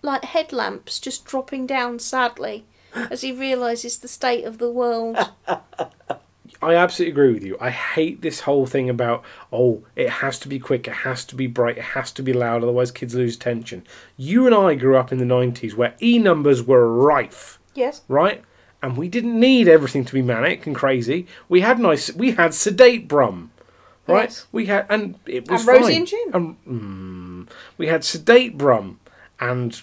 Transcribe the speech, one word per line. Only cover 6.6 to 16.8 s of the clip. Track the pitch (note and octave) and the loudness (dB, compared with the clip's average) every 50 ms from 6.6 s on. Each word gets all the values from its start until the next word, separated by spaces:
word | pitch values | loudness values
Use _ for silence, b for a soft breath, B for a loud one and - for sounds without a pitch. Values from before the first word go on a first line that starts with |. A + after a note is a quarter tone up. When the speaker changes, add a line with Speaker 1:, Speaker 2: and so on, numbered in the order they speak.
| - | 0
Speaker 2:
I | E3 E3+ | 2 4
absolutely | E3+ F3 F3 - - F3+ E3+ D3+ | 4 4 2 0 -2 -4 -2 2
agree | C#3 C#3+ C3 A#2+ | 4 4 4 4
with | - G2 | 2 -4
you. | F#2+ F#2+ - | -10 -10 -6
I | A2+ B2+ | -6 -6
hate | A#2+ - - - - D#3+ D#3+ E3 - - - | -6 -6 -8 -6 -2 -2 -2 -2 -4 -6 -8
this | D#3+ C#3 - | -8 -8 -6
whole | - - C#3 C#3+ C3 | -2 0 2 2 0
thing | B2+ - D3 B2+ B2+ | 0 -2 -4 -2 -2
about, | B2 A#2 B2 A#2 A#2 A#2+ B B B B B B - | -2 -2 -2 -2 -2 -4 B B B B B B -2
"Oh, | - B2+ B2 A2+ G#2+ - _ _ | 2 2 2 2 -2 -8 _ _
it | - C3+ A#2+ | -4 -4 -4
has | - - C3+ C#3 C3 - | -2 -4 -6 -6 -6 -8
to | - C#3 | -12 -10
be | C#3 C3+ | -10 -10
quick, | B2+ - C#3 A#2+ A#2+ B2 | -4 -4 -4 -4 -4 -8
it | A2+ | -12
has | - - C3+ B2+ B2 - | -8 -8 -8 -8 -8 -10
to | - - | -14 -8
be | B2+ C3+ | -6 -6
bright, | B2 A#2 B2 A#2+ A#2 A#2+ | -6 -2 -2 -2 -2 -2
it | A#2 G#2+ | -6 -10
has | - - C3+ C3 - - | -8 -8 -8 -8 -8 -10
to | - C3+ | -8 -4
be | C3 B2+ | -2 0
loud, | B2 A#2+ A#2 A#2 A#2 A#2 | 0 0 0 -2 -2 0
otherwise | A#2+ A#2+ B2 B2+ B2 | 0 0 0 -2 -2
kids | B2 - - B2 A#2 | -4 -10 -12 -8 -4
lose | B2+ B2+ A#2 A#2 | -2 -2 -2 -4
attention." | - - B2 A#2+ A#2 A2 - - F2+ - B B B B B B | -4 -6 -6 -6 -6 -8 -12 -16 -16 -18 B B B B B B
You | - C3 C#3+ F#3 A#3+ C4 | -14 -8 0 2 4 4
and | B3+ A#3 | 6 4
I | G#3 G3 F3+ D#3 | 6 4 4 2
grew | C3+ B2 C3 C3+ | 2 2 4 4
up | C3 B2+ B2+ C3 | 4 2 0 -4
in | B2+ | -4
the | B2+ | 0
nineties | B2 B2+ B2 B2+ B2 A#2+ - - A2 G#2 | 0 0 0 0 0 -2 -6 -10 -10 -2
where | A2 A#2+ A#2 - _ | -2 -2 -2 -2 _
E | - A#3 A#3+ A#3 | 2 2 4 4
numbers | A3 G3 E3+ D3+ C#3+ C#3+ C#3 B2 A#2 | 4 4 2 4 4 2 2 2 4
were | A#2 C3+ B2 | 4 6 6